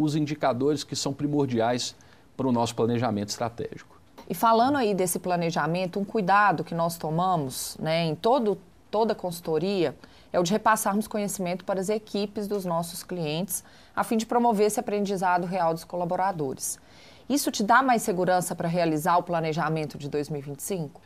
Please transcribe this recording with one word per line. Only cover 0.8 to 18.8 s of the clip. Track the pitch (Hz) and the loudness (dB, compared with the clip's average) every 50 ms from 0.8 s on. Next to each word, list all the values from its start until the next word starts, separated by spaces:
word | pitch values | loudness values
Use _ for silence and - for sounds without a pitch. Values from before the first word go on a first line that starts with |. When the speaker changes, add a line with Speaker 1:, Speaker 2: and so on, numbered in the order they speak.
| - | -2
Speaker 1:
que | - 139 | -6 -6
são | - - 143 131 | -4 -4 -4 -2
primordiais | - 147 147 147 147 139 123 120 113 110 120 123 123 - - - - - - - - - - - - | -2 -2 0 2 2 2 2 2 2 2 2 0 0 -4 -6 -10 -12 -20 -20 -20 -20 -20 -14 -6 -2
para | 127 131 | 0 2
o | |
nosso | 120 117 117 117 - | 2 2 2 0 0
planejamento | - 117 113 120 117 123 117 107 101 104 104 | 0 0 2 2 2 0 0 0 -2 -2 -4
estratégico. | - - 117 113 - - 110 - - - - - - - - - - - - - | -4 -4 -4 -6 -4 -6 -8 -10 -10 -14 -18 -20 -20 -20 -20 -20 -20 -18 -10 -8
Speaker 2:
E | 180 | -4
falando | - 240 226 226 226 240 262 294 277 | 2 4 4 6 6 4 4 2 2
aí | 240 208 202 | 0 0 0
desse | 180 185 175 - 180 | 0 0 0 -2 -4
planejamento, | - 180 180 175 170 165 165 175 147 156 165 180 185 170 - 202 | -2 -2 0 0 0 0 0 0 0 0 0 -2 -2 -2 -4 -4
um | 202 | -4
cuidado | 196 - 226 185 180 190 208 208 196 170 147 151 | -2 -2 0 2 4 4 6 6 4 4 2 -2
que | - 170 | -4 -4
nós | 170 165 170 170 - | -2 -2 -2 -2 -4
tomamos, | - 151 156 170 180 185 180 160 139 131 127 - - - - - | -4 -4 -2 0 0 2 0 0 0 -4 -6 -8 -10 -10 -8 -6
né, | - 160 160 165 170 | -4 -2 0 0 0
em | 160 151 | 0 -2
todo, | 151 - 226 254 294 226 208 190 - - - - - - _ | 0 2 2 4 4 4 2 0 -2 -6 -12 -20 -20 -10 _
toda | - 208 226 214 | 0 0 2 0
a | 208 | 0
consultoria | - - 180 170 170 - 170 160 156 165 196 202 185 160 131 - - - - - - - - | -2 -4 -6 -6 -6 -4 -2 0 0 0 0 2 2 0 0 -2 -4 -12 -20 -20 -20 -12 -2
é | - 175 | 0 0
o | 180 | 2
de | 165 | 2
repassarmos | 208 214 - 226 220 214 - 214 196 214 214 - | 2 2 4 4 4 4 2 0 0 0 -2 -2
conhecimento | - 214 202 190 - - 185 175 180 180 - | -4 -4 -4 -4 -4 -4 -4 -4 -4 -4 -4
para | - 196 185 | -4 -4 -2
as | 190 190 | -2 -2
equipes | 214 214 214 - - 202 208 208 - 220 202 196 | -2 -2 -4 -4 -4 -4 -4 -4 -4 -6 -6 -4
dos | 202 202 180 | -4 -4 -2
nossos | 180 165 165 170 170 - - - | -2 -2 -2 -4 -4 -8 -12 -10
clientes, | - 185 175 165 147 151 165 190 - - - - - - - - - - | -8 -6 -4 -4 -2 -2 -2 -4 -4 -6 -10 -10 -14 -20 -20 -20 -6 -4
a | - 202 | -4 -2
fim | - 240 220 | 0 0 0
de | 226 | 0
promover | - 240 240 240 240 220 196 214 208 | 0 2 2 4 4 4 4 4 2
esse | 208 247 | 2 0
aprendizado | - 226 202 208 202 190 202 180 190 180 180 175 180 | -2 -2 -2 0 0 0 0 0 2 2 2 2 0
real | 175 190 185 170 165 165 | 0 -2 0 2 2 0
dos | 165 - | 0 -4
colaboradores. | - - 175 180 170 180 185 185 196 190 160 147 131 131 - - - - - - - - - - - - - - - | -6 -4 -4 -2 -2 0 0 0 0 0 -2 -4 -4 -4 -6 -6 -8 -8 -10 -12 -20 -20 -20 -20 -20 -20 -14 -4 -2
Isso | 254 285 - 302 | 0 0 0 0
te | - - 208 | -2 0 4
dá | 202 233 254 269 | 6 6 6 6
mais | 262 240 220 | 6 4 2
segurança | - 226 180 180 180 180 185 180 175 - 175 | 2 0 0 0 2 2 2 2 2 -2 -4
para | 170 170 170 | -4 -4 -2
realizar | 170 180 | 0 2